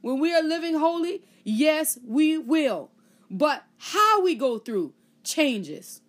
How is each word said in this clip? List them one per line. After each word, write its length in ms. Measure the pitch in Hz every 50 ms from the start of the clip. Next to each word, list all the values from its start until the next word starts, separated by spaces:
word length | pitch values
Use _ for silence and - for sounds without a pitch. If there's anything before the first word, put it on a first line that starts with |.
when 180 | - 240 262 269
we 160 | 302 339 339
are 60 | 330
living 320 | 320 311 320 339 320 339 320
holy? 500 | 311 302 330 339 339 330 339 392 381 - _ _ _ _
Yes, 560 | 208 214 214 294 302 311 302 320 311 - 247 247
we 360 | 233 214 277 311 311 311 320
will. 500 | 262 233 311 320 302 262 202 165 - - _ _ _ _ _ _ _ _
But 340 | - 185 285 302 277 - - _ _ _
how 460 | - - - 381 427 427 440 415 370
we 100 | 370 320
go 240 | 220 269 262 240 214
through 380 | - - 226 196 170 135 - _ _ _ _ _ _
changes 800 | - - - 311 277 247 208 180 147 151 151 185 - - - _